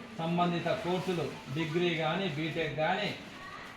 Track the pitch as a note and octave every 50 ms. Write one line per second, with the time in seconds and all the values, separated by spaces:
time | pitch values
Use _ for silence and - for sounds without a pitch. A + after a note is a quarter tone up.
0 | - - - - E3 E3+ E3+ F3 F3 F3 E3+ E3 C#3 E3 - - - E3+ F3+ F3+
1 | - F#3 F3+ E3 C#3 B2+ - - - C#3 C3+ D#3 E3 D3+ D3+ F3 F3+ F3 D#3+ D#3
2 | D#3+ D#3 E3 F#3+ G3 F3+ C#3+ D3+ D#3+ D#3+ C#3+ E3 D#3+ D3 C3+ D3 D#3 E3 F#3 G3
3 | G#3 E3 B2 - - - - - - - - - - - -